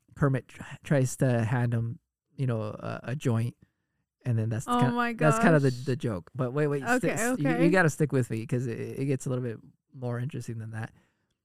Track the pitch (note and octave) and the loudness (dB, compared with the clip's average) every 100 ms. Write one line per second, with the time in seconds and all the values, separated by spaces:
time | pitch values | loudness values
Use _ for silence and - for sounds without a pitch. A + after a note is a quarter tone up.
0 | _ - C#3+ C3 - - - C#3 - C#3+ | _ 0 2 2 -4 -16 -16 -16 0 2
1 | B2+ - C3+ A#2+ A2 B2 A#2+ A#2 A#2 - | 2 2 2 4 2 2 2 0 -2 -6
2 | _ _ _ - C3 A2+ G#2+ - A2 A2+ | _ _ _ -4 -2 -2 -4 -8 -8 -8
3 | - C#3+ C3+ A2 A#2+ - _ _ _ _ | -6 -4 0 2 0 -6 _ _ _ _
4 | _ _ - A2+ A2 A2+ - B3 A#3+ A#3+ | _ _ -2 0 0 -2 -2 2 2 2
5 | A#3+ A3+ D3+ D3+ F3+ D#3 C3+ B2 C3 B2+ | -2 2 2 4 4 6 4 0 -4 -4
6 | B2+ F#2 - B2+ B2+ C#3 D3+ C#3+ C3+ B3+ | -4 -6 -8 -6 -4 0 0 0 0 0
7 | - F#3 A#3 B3+ D3+ - E3+ F#3 E3 - | 0 0 -2 0 0 4 4 6 4 2
8 | D3+ C3+ B2 A2 A2+ B2 B2+ A#2 A2+ - | 0 2 0 -4 -2 -2 -2 -6 -6 -4
9 | C3+ C3+ C3+ B2+ B2 A2+ - _ _ C3 | -2 -2 -2 -4 -4 -8 -14 _ _ -10
10 | B2 A#2+ B2+ A#2+ A2+ A#2 A2 A2 A2 - | -6 -4 -6 -8 -8 -10 -8 -10 -10 -14
11 | _ _ _ _ | _ _ _ _